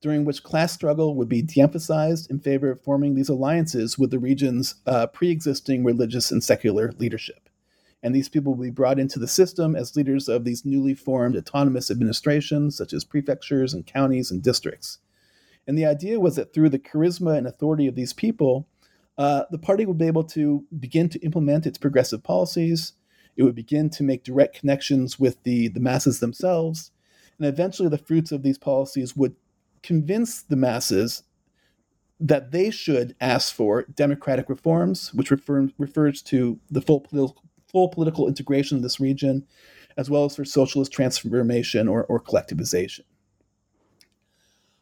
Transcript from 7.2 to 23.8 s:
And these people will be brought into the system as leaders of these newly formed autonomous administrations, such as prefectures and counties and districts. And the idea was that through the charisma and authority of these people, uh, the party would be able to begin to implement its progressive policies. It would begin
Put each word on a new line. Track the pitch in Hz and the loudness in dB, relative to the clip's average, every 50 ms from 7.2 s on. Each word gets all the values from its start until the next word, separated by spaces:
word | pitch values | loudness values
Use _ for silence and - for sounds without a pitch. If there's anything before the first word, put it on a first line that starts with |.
| - - - _ _ _ _ _ _ _ _ _ _ _ _ _ - | -10 -12 -18 _ _ _ _ _ _ _ _ _ _ _ _ _ -4
And | 120 127 | -2 0
these | 135 135 - | 0 0 0
people | - 156 139 139 131 | -2 -2 0 0 -2
will | 120 123 | -2 -4
be | 127 | -6
brought | 120 135 135 127 139 139 | -2 0 2 2 2 2
into | 135 135 - 135 | 0 -2 -2 -4
the | 113 - | -6 -2
system | - - 185 180 - - 165 160 151 | 2 2 2 2 2 -2 -2 0 0
as | - 120 - - | -2 -4 -4 -2
leaders | 147 143 135 135 135 135 - | -2 0 0 0 -2 0 0
of | 113 123 117 | -2 -2 -2
these | 120 120 120 - | -2 -6 -4 -4
newly | 143 135 139 135 139 135 | -2 0 0 0 0 -2
formed | - - - 131 127 120 123 127 | -2 -4 -2 0 0 0 0 0
autonomous | 90 80 - - 143 143 139 131 123 - - | -2 -4 -4 0 2 2 2 2 0 -2 -2
administrations, | 107 120 113 110 - - - 151 147 151 143 - 151 147 147 147 147 | -2 0 0 0 0 0 0 0 0 0 0 0 0 0 0 0 -2
such | - 98 - - | -4 -8 -6 -6
as | 147 - | -8 -8
prefectures | _ - 147 139 143 135 139 - - 147 135 131 127 147 | _ -4 -4 -2 -2 -4 -4 -4 -2 0 0 0 0 -2
and | 180 - | -8 -10
counties | - - 135 139 131 131 127 123 - 92 | -6 -2 0 0 2 0 0 -2 -4 -4
and | 90 139 | -2 0
districts. | 123 120 - - - - - - - - - _ _ _ _ _ _ _ _ _ _ _ _ - - | 0 0 0 -2 -6 -10 -10 -14 -16 -16 -16 _ _ _ _ _ _ _ _ _ _ _ _ -8 -4
And | 139 160 | -2 0
the | 160 | 2
idea | 151 147 147 175 196 226 226 | 2 2 0 -2 -2 0 2
was | 185 170 - | 2 2 2
that | 143 113 - - | 0 -6 -4 2
through | 156 156 156 | 4 4 4
the | 135 135 | 4 2
charisma | - - - 151 160 180 175 - 185 165 156 147 | -4 -4 -2 0 2 2 0 0 0 0 0 0
and | 123 | 0
authority | 123 - - 147 151 156 151 143 | -4 -6 -4 -2 0 2 2 0
of | 135 123 | 0 0
these | 127 123 120 - | -2 -6 -6 -6
people, | - - 226 220 - 156 131 127 135 151 _ _ _ _ _ _ _ _ _ - | -4 -2 -2 0 2 2 2 2 2 -2 _ _ _ _ _ _ _ _ _ -6
uh, | - 143 143 147 139 - - 175 | -2 0 0 2 0 -2 -4 -8
the | 160 | -8
party | 165 - 196 202 226 | -2 0 2 2 2
would | 196 180 160 | 0 0 0
be | 165 160 | 2 2
able | 160 160 160 | 2 0 0
to | 160 - 156 151 147 143 143 - - 170 147 | -2 -2 -2 0 2 0 0 -2 -8 -12 -12
begin | 123 123 - 160 170 165 | -8 -2 0 2 0 0
to | 165 - | -2 -4
implement | - 156 156 170 151 143 147 156 156 | -6 -2 0 0 2 2 2 2 0
its | 151 - - | -2 -6 -2
progressive | - 139 135 127 - - 113 107 - | -2 2 4 4 2 2 0 -8 -4
policies. | - 175 180 180 170 - 170 165 165 165 160 160 - - _ _ _ _ _ _ _ - | -2 0 0 0 0 0 -2 0 0 0 -2 -4 -8 -14 _ _ _ _ _ _ _ -2
It | - 131 | 2 2
would | 123 117 | 2 2
begin | 117 113 - 147 151 | 0 -6 -2 -2 0